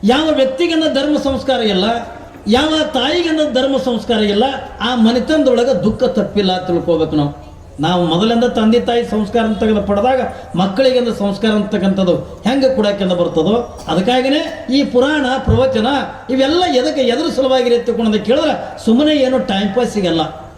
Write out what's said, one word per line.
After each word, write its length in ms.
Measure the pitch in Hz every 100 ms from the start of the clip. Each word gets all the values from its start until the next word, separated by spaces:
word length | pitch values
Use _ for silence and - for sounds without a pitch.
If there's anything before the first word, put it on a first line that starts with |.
ಯಾವ 260 | 202 262 320
ವ್ಯಕ್ತಿಗನ್ನ 540 | 277 262 - 339 320 311
ಧರ್ಮ 240 | 262 294 294
ಸಂಸ್ಕಾರ 440 | 277 262 - 240
ಇಲ್ಲ, 220 | 220 185 208 233 - - - - -
ಯಾವ 260 | 233 302 311 -
ತಾಯಿಗನ್ನ 460 | 262 254 349 339 311 302
ಧರ್ಮ 240 | 247 269 262
ಸಂಸ್ಕಾರ 460 | 254 226 - 220
ಇಲ್ಲ, 200 | 208 202 262 262 - -
ಆ 140 | 220 247
ಮನೆತನದೊಳಗೆ 880 | 220 247 - 311 262 233 247 262
ದುಃಖ 200 | - -
ತಪ್ಪಿಲ್ಲ 540 | 247 220 - 202 190 185
ಅಂತ 100 | 180
ತಿಳ್ಕೊಬೇಕು 480 | 170 170 160 156 151
ನಾವು. 300 | 143 - - - - -
ನಾವು 260 | 156 180 175
ಮೊದಲಿಂದ 380 | 165 220 233
ತಂದೆ 360 | 233 226 220 233
ತಾಯಿ 260 | 233 233 233
ಸಂಸ್ಕಾರ 380 | 214 208 240
ಅಂತ 200 | 220 208
ಪಡೆದಾಗ 580 | 220 214 196 202 240 262 233 - - 170
ಮಕ್ಕಳಿಗೆ 440 | 190 190 262 254
ಒಂದು 140 | 233
ಸಂಸ್ಕಾರ 380 | 202 202 196 220
ಅಂತಕ್ಕಂಥದ್ದು 640 | 208 196 208 196 190 180 156
ಹೆಂಗೆ 600 | - - 208 277 262 -
ಕೊಡಕ್ಕೆಂದು 400 | 208 196 185 180
ಬರ್ತದೋ, 680 | 165 - 160 226 - - -
ಅದಕ್ಕಾಗಿನೇ 800 | 165 190 254 254 294 330 - -
ಈ 100 | 262
ಪುರಾಣ 420 | 254 247 269 302 254 262
ಪ್ರವಚನ 480 | - 226 262 220 226 277 - - -
ಇವೆಲ್ಲ 340 | 262 269 339
ಎದಕ್ಕೆ, 380 | 359 262 285 294
ಎದ್ರ 280 | 240 240 330 254
ಸಲುವಾಗಿ 400 | 269 262 240 233
ಇರುತ್ತೆ 180 | 240
ಅಂತ 220 | 208 226 214
ಕೇಳಿದ್ರೆ 720 | - 269 311 233 - - -
ಸುಮ್ಮನೆ 300 | 226 302 294
ಏನು 240 | 254 262
ಟೈಮ್ 360 | - 196 202 208
ಪಾಸಿಗೆಲ್ಲ. 680 | 240 208 180 165 156 - -